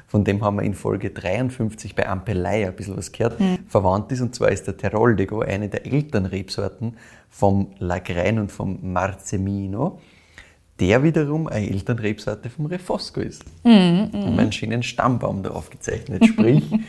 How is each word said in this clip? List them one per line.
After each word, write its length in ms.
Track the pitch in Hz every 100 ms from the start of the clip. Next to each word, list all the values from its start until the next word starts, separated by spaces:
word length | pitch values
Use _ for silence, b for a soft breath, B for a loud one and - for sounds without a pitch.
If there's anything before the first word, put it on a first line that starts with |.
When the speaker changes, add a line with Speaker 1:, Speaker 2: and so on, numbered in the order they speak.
| B
Speaker 1:
von 160 | 104
dem 200 | 101 101
haben 120 | 107 101
wir 60 |
in 120 | 104
Folge 360 | 98 110 101 101
dreiundfünfzig 840 | - 90 98 127 127 110 - 98 -
bei 120 | 110
Ampelaya 600 | 95 92 95 90 104 98
ein 80 | 92
bisschen 200 | 101 98
was 140 | -
gehört, 300 | - 117 -
Speaker 2:
Mhm. 200 | 190 180 -
Speaker 1:
verwandt 460 | 107 95 95 104
ist. 80 | 123
Und 140 | 123 -
zwar 140 | 104
ist 160 | 101 -
der 80 | 98
Teroldego 640 | 101 107 120 104 98 107
eine 280 | 113 98 104
der 180 | 104 -
Elternrebsorten 1080 | 131 151 107 95 95 95 - 98 - 113 113 B B B
vom 400 | - 101 98 98 -
Lagrein 580 | 90 90 - 87 92 110
und 140 | 104
vom 400 | - 98 92 92
Marzemino, 1040 | 90 95 98 - 101 98 101 98 98 156 B B B B B B B _ -
der 220 | 90 113
wiederum 420 | 151 160 147 156 160
eine 220 | 110 101
Elternrebsorte 800 | 98 98 117 107 107 - 107 120
vom 160 | - 151
Refosco 540 | 180 185 - - -
ist. 240 | 220 - - -
Speaker 2:
Mhm, 440 | 240 220 180 170 214
mhm. 100 | 202
Speaker 1:
Und 140 | 202 -
einen 100 | 110
schönen 300 | 104 110 117
Stammbaum 600 | 117 - 117 120 101 101
da 80 | 95
aufgezeichnet. 720 | - 82 - - - - - 226
Sprich, 380 | - 208 147 - 220